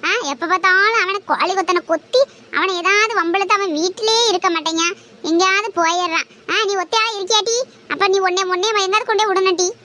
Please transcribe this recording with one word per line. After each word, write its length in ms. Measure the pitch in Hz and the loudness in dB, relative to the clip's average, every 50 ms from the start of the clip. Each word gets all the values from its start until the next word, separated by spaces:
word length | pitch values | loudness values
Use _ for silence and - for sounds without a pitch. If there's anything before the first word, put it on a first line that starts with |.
| - | -2
ஆ? 40 | 330 381 480 466 277 | -2 -2 -2 -2 -4
எப்ப 160 | 285 247 339 320 | -6 -6 -2 -2
பார்த்தாலும் 500 | 359 359 349 381 370 381 392 427 453 453 | -2 2 2 2 4 4 4 2 2 0
அவனை 180 | 381 370 392 403 392 | 0 0 -4 -6 -2
கோழி 260 | - 294 - 285 349 392 | -4 -2 -2 0 -2 0
கொத்தனை 240 | 381 359 349 359 349 - - | -2 0 0 0 -2 0 -2
கொத்தி 320 | 330 320 - - - 508 554 - - - - - - | -4 -4 -4 -2 0 0 0 0 -2 -20 -18 -6 -4
அவனை 160 | 277 - - 370 349 | -2 -2 0 -2 -2
ஏதாவது 320 | 339 370 392 415 440 427 466 392 | 0 2 2 4 2 2 0 0
வம்பிழுத்து 360 | 339 339 339 392 392 370 415 | 0 0 0 0 0 0 0
அவன் 180 | 403 403 381 302 294 | 0 0 -2 -2 -2
வீட்டிலேயே 440 | 330 370 370 - 440 440 453 453 480 453 | -2 -2 -2 -2 -2 0 2 2 2 2
இருக்க 180 | 370 359 - 381 339 | 0 0 0 0 -2
மாட்டேங்க, 320 | 330 302 320 320 330 330 339 392 - - - - - - - | 0 -2 -2 -2 0 -2 -2 -2 -6 -16 -20 -20 -10 -4 0
எங்கேயாவது 400 | 320 339 370 381 381 392 415 440 381 349 | 2 2 4 4 2 0 0 -2 -2 0
போயிடுறான். 480 | 330 320 349 359 359 349 320 320 269 _ - - - - | 0 0 0 0 -2 -2 -2 -4 -6 _ -14 -20 -8 -4
ஆ? 40 | 320 403 440 | -2 0 0
நீ 60 | 392 403 381 359 | 0 -2 -4 -4
ஒத்தையா 200 | 330 - 453 440 453 440 | -2 0 -2 0 -2 -4
இருக்கியாட்டி? 400 | 403 392 359 453 427 381 453 453 480 539 - - - - - | -6 -4 0 0 0 0 0 -2 -4 -4 -6 -10 -20 -8 -8
அப்ப 160 | 294 285 392 403 381 | -2 0 2 2 2
நீ 60 | 392 381 | 2 2
ஒன்னே 180 | 370 349 381 392 370 370 | 0 0 0 -2 -2 -2
ஒன்னே 160 | 359 370 440 440 415 381 | -2 -2 -2 0 0 0
எங்கேயாவது 240 | 381 392 440 480 480 | 0 0 -2 0 0
கொண்டே 180 | 440 381 427 427 | 0 0 2 2
விடணும்டி. 380 | 381 381 381 381 370 330 359 359 466 - | 2 2 2 2 2 0 -2 -4 -4 -8